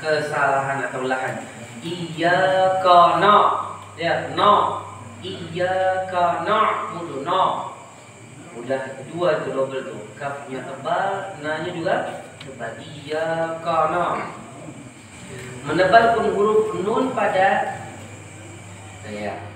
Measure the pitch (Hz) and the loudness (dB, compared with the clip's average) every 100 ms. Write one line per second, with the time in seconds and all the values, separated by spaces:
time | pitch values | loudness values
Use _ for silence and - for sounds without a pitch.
0 | 156 151 151 151 139 135 135 135 123 131 | 2 0 2 0 2 2 0 -2 -4 -4
1 | 127 127 - 110 - - 117 120 165 180 | -2 -2 -2 -6 -10 -14 -14 -10 -8 -6
2 | 165 151 175 185 190 185 190 190 185 175 | -6 0 2 4 4 4 4 4 8 10
3 | 170 - 196 208 - - - - - - | 8 6 6 6 6 2 -4 -10 -14 -6
4 | 165 160 165 165 202 208 - - - - | -2 0 -2 2 4 6 4 -2 -8 -14
5 | - - 180 185 165 165 180 185 185 185 | -16 -12 -10 -10 -8 -2 0 2 2 0
6 | 185 180 175 165 170 208 - - - 165 | -2 2 2 2 2 2 2 0 -4 -6
7 | 170 135 135 185 - - - - - - | -8 -6 -2 2 2 0 -6 -12 -18 -20
8 | - - - - - 117 120 135 135 - | -20 -20 -20 -18 -16 -12 -4 -4 -4 -10
9 | - 165 165 - 131 135 131 131 - 113 | -10 -2 2 2 0 -2 -2 -2 -6 -10
10 | - - 139 139 - 131 131 131 147 175 | -12 -8 -8 -8 -10 -10 -10 -8 -2 0
11 | 196 196 190 - 147 156 175 175 165 - | 0 -2 -6 -8 -4 -4 -4 -2 0 0
12 | - - - - 135 123 120 - 147 147 | 0 -8 -12 -16 -14 -10 -10 -10 -12 -14
13 | 139 156 160 165 165 165 170 165 156 170 | -6 -2 -2 0 -2 -4 -2 2 2 2
14 | 175 - - - - - - - - - | -2 -2 -6 -10 -16 -16 -16 -16 -16 -18
15 | - - - - - - 143 160 185 226 | -20 -18 -16 -14 -12 -12 -4 2 8 8
16 | 226 220 202 190 208 214 - 175 190 240 | 8 4 2 4 4 4 4 0 0 0
17 | 262 247 202 185 190 160 - - - - | 0 0 0 4 4 4 0 -6 -10 -14
18 | - - - - - - - - - - | -16 -16 -18 -18 -18 -16 -16 -18 -18 -16
19 | 104 104 104 98 101 | -12 -6 -6 -6 -10